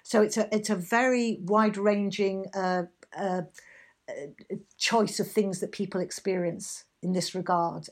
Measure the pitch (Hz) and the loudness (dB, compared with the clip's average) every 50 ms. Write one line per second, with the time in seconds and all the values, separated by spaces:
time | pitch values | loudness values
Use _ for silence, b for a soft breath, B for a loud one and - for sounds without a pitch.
0 | B - - 220 214 214 - 226 208 214 220 214 214 - 214 180 175 - 226 233 | B 0 4 4 4 4 2 0 0 0 0 -2 0 0 -2 -2 -2 0 2 2
1 | 247 254 254 247 240 233 208 - 190 170 208 214 220 214 208 196 196 208 208 202 | 4 4 4 2 2 0 -2 -2 -2 2 4 6 6 4 2 2 2 2 4 4
2 | 202 196 190 - 208 196 190 190 190 190 - 196 185 185 185 180 175 175 _ _ | 0 -2 0 0 0 0 0 -2 -6 -6 -4 -2 0 2 2 0 0 -2 _ _
3 | - _ - 156 202 196 180 185 175 - _ B B B B B B B B B | -20 _ -8 -4 -2 0 0 -2 -2 -6 _ B B B B B B B B B
4 | _ - - 120 143 143 - - - _ 185 - - _ _ _ - - - 233 | _ -12 -10 -10 -10 -12 -14 -18 -10 _ -10 -10 -10 _ _ _ -2 2 4 4
5 | 214 - - - 196 - - 220 208 196 185 185 - - - - 208 190 - 190 | 2 2 0 -4 -4 0 0 0 0 0 0 -4 -6 -8 -4 -6 -6 -4 -2 -4
6 | 180 180 - - - 202 185 185 180 170 170 180 185 - - - - _ _ _ | -4 -4 -6 -6 -4 -2 -2 0 0 -2 -4 -6 -10 -12 -14 -14 -16 _ _ _
7 | - 175 185 185 175 - - 185 180 - 185 175 170 170 156 156 156 - | -4 -2 0 0 -2 -2 -4 -6 -2 0 2 2 2 0 -2 -6 -12 -12